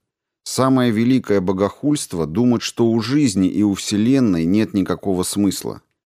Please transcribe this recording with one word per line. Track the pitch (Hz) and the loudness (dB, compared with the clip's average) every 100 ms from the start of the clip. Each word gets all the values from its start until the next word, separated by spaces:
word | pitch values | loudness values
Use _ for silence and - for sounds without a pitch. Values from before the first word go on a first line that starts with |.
| _ _ _ _ | _ _ _ _
Самое | - - 131 131 123 | -8 -2 2 2 2
великое | 107 117 131 - 101 | 2 2 0 2 0
богохульство – | 90 95 101 - 143 147 - 87 76 | 0 0 -2 -2 -2 -2 -4 -4 -4
думать, | 82 123 117 | 0 2 0
что | - - 117 | -2 -2 0
у | 113 | 0
жизни | 110 147 139 95 92 | 0 0 2 2 0
и | - | 0
у | 104 95 | 0 -2
вселенной | - 104 113 135 117 87 | -4 0 2 2 2 2
нет | 82 104 110 | 2 0 0
никакого | 104 87 87 101 90 | 0 -2 -2 -2 -2
смысла. | 92 101 101 - 57 53 - _ _ | -2 -2 -2 -2 -6 -12 -16 _ _